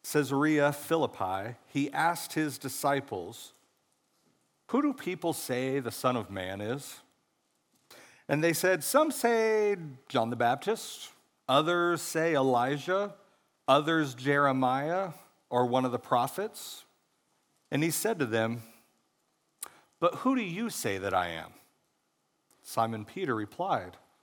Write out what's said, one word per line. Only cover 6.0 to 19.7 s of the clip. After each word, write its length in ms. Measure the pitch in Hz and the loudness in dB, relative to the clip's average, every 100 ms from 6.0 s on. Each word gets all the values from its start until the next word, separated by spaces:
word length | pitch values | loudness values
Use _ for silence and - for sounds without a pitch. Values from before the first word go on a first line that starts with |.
| 127 | 0
of 160 | 123 95 | 0 -4
Man 300 | 98 92 98 | -6 -6 -6
is?" 400 | 104 139 - - _ _ _ _ _ _ _ _ _ - - - - | -6 -6 -8 -18 _ _ _ _ _ _ _ _ _ -20 -20 -18 -2
And 160 | 147 | 2
they 80 | 165 | 2
said, 320 | 160 185 180 | 2 2 2
"Some 260 | - 277 311 | 2 4 2
say 680 | - 240 233 220 220 208 196 156 131 _ | 2 0 2 2 2 2 -2 -6 -14 _
John 180 | 131 113 | 0 0
the 80 | 117 | 0
Baptist, 720 | 120 139 - 220 - - - - _ _ - | 0 2 -2 -4 -6 -14 -18 -20 _ _ 2
others 540 | 135 156 175 175 170 | 4 4 2 2 0
say 320 | - 165 165 | -2 0 2
Elijah, 800 | 147 131 120 127 147 139 190 202 - _ _ _ _ - | 4 4 4 2 -2 -2 -2 -2 -8 _ _ _ _ 4
others 480 | 139 151 160 147 | 4 6 2 2
Jeremiah 1000 | 123 135 143 143 131 127 131 151 180 190 151 - _ _ | -2 2 4 4 4 2 2 0 -2 -4 -8 -20 _ _
or 160 | 123 | 2
one 220 | 123 127 127 | 4 2 2
of 60 | |
the 60 | 120 | -2
prophets." 880 | - 123 131 - 214 - - - - _ _ _ _ _ _ _ _ | 2 2 2 -4 -6 -8 -14 -16 -20 _ _ _ _ _ _ _ _
And 120 | 139 | -2
he 80 | 160 | 0
said 280 | - 220 196 | 0 -2 -2
to 80 | 127 | 0
them, 360 | 113 113 117 113 - _ _ _ _ _ _ _ _ - | 2 0 -2 -10 -20 _ _ _ _ _ _ _ _ -18